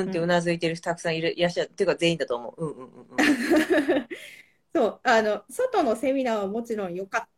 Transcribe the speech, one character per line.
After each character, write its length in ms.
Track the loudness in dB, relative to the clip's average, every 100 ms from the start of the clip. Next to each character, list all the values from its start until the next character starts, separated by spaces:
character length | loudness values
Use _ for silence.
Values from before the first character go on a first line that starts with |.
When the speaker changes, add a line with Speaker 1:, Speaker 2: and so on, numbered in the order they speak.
Speaker 1:
う 40 | 2
ん 40 |
っ 20 |
て 60 | -2
う 80 | 2
な 140 | 2
ず 100 | 2
い 80 | 0
て 100 | 0
る 60 |
人 160 | -2 -6
た 60 | -4
く 40 |
さ 100 | -2
ん 60 | -2
い 40 |
る、 180 | -2 0
い 20 |
ら 60 | 0
っ 40 |
し 80 | 0
ゃ 40 |
る。 60 | -4
て 140 | -2
い 20 | 0
う 20 |
か 60 |
全 180 | 2 2
員 60 | 0
だ 80 | -2
と 80 |
思 180 | -4 -6 -8
う。 80 | -8
う 20 |
ん 40 |
う 0 |
ん 40 | -8
う 60 |
ん 40 | -16
う 280 | -18 -12
ん。 20 | 0
Speaker 2:
<laughs> 1600 | 2 2 2 2 4 2 2 0 -2 -12 -16 -20 -20 _ _
そ 120 | 0 0
う、 140 | 0
あ 180 | 2 4
の、 220 | 4 -2 -6
外 360 | -4 0 2
の 100 | 2
セ 180 | 2 0
ミ 120 | 0
ナ 100 | 0
ー 40 | 0
は 60 | -2
も 160 | -4
ち 100 | -6
ろ 140 | -6 -6
ん 60 |
よ 120 | -6 -6
か-、 220 | -6 -6